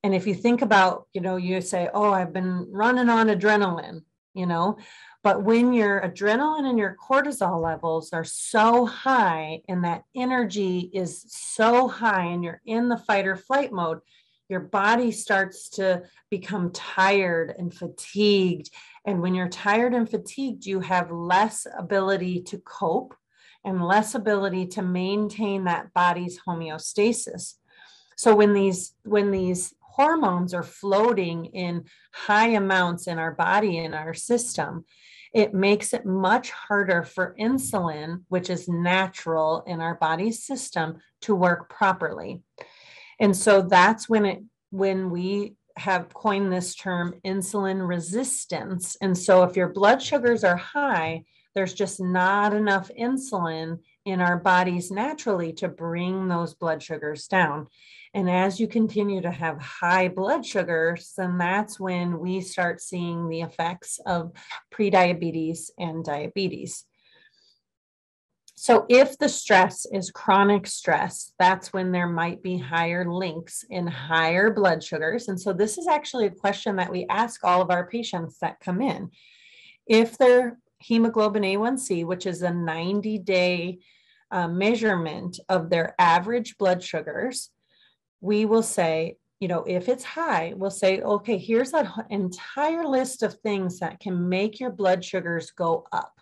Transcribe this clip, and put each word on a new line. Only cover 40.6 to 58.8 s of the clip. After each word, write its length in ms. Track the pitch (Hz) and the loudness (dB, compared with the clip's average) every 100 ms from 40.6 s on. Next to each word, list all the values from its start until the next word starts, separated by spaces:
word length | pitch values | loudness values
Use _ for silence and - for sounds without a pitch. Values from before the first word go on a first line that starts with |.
| - 175 160 165 _ _ | -6 -4 -4 -6 _ _
to 160 | - 196 | -2 2
work 340 | 180 175 - | 4 2 -6
properly. 720 | - 196 185 - 82 87 175 _ - - - - - - - | 0 0 2 -4 -6 -10 -14 _ -20 -20 -20 -20 -20 -20 2
And 160 | 208 185 | 2 4
so 260 | 214 196 | 6 6
that's 460 | 185 185 190 220 - | 8 6 6 4 2
when 180 | 220 202 | 2 2
it, 160 | 180 208 _ _ | -2 -12 _ _
when 400 | 190 196 190 185 | -2 0 0 -2
we 460 | 175 185 202 202 _ _ - | -2 -2 -4 -6 _ _ -8
have 380 | 202 185 175 | -2 -2 -2
coined 400 | - 220 196 196 | -4 -2 0 0
this 200 | 180 180 | -2 -4
term 420 | - 190 180 175 175 190 | -8 -4 -2 -4 -6 -6
insulin 600 | 196 185 208 190 190 180 | -4 -4 -2 -2 -2 -2
resistance. 1120 | 175 165 208 262 - - 160 120 180 - - | -4 -4 -4 -4 -6 -6 -8 -6 -8 -8 -4
And 140 | 196 180 | -2 0
so 280 | - 185 | 6 6
if 140 | 180 185 | 6 2
your 160 | 180 | -2
blood 280 | 196 202 262 | 2 4 4
sugars 440 | - 294 240 233 202 | 2 0 2 2 2
are 100 | 175 | 0
high, 680 | - 294 285 190 160 165 - _ _ | -2 -4 0 0 -2 -6 -12 _ _
there's 200 | 196 185 | -4 -4
just 260 | 185 196 - | -2 -6 -4
not 540 | 185 185 185 202 208 | -2 2 4 4 2
enough 360 | 208 214 196 190 - | 2 2 0 -2 -6
insulin 840 | 240 262 - 202 170 160 160 165 _ _ - | -4 -2 -4 -4 -2 -4 -6 -10 _ _ -6
in 160 | 185 | 0
our 160 | 180 175 | 2 2
bodies 520 | 180 180 185 175 175 | 4 4 4 -2 -4
naturally 640 | 190 262 302 247 185 165 | -4 -4 -4 -2 -2 -2
to 160 | 160 180 | -4 -8
bring 600 | - 165 170 180 190 185 | -6 -6 -4 -4 -4 -2
those 240 | 175 170 | -2 -4
blood 280 | - 165 156 | -4 -4 -4
sugars 460 | - 156 151 147 - | -6 -8 -6 -8 -2
down. 400 | 190 165 147 147 _ - - - | 2 2 0 -10 _ -20 -20 -10
And 160 | 202 180 | -2 0
as 300 | 180 190 190 | 2 0 0
you 80 | 220 | -2
continue 540 | 233 | 0